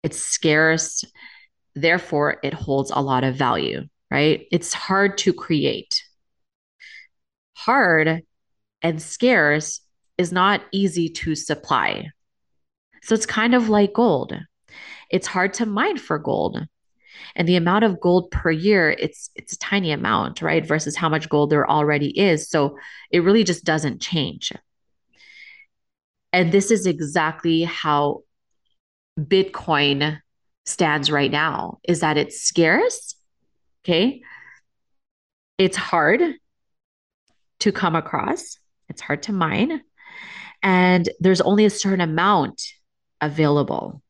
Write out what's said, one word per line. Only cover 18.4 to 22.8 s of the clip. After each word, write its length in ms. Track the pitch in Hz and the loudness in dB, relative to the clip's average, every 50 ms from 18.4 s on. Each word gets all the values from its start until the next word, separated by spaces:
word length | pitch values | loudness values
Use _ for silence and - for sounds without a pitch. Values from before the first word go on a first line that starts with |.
| - 170 | 0 0
year, 400 | 165 156 170 208 214 190 165 151 | -2 0 2 2 4 4 4 2
it's, 400 | - - - 156 - - - - _ | 0 -2 -4 -8 -8 -12 -20 -18 _
it's 160 | - - - | -20 -16 -16
a 60 | - - | -14 -12
tiny 340 | - - 196 202 185 160 | -8 -4 -2 -2 0 0
amount, 500 | 147 - - 104 110 - 92 65 - - | -2 -2 0 0 0 0 -2 -4 -6 -6
right? 240 | 160 160 160 165 156 | -4 -2 -2 -2 0
Versus 300 | 160 151 156 156 147 147 | 0 -2 -2 -2 -4 -6
how 120 | - 170 160 | -4 -2 -2
much 200 | 156 156 156 - | -2 -2 -2 0
gold 220 | - 147 147 147 | 0 0 2 2
there 200 | 151 147 - - | 2 2 2 2
already 480 | - 151 147 147 147 143 147 139 - - | 2 2 2 2 0 0 -2 -2 0 0
is. 300 | 202 196 165 151 156 - | 2 2 2 0 -2 -2
So 300 | - 160 143 143 143 - | 0 0 0 0 -2 -10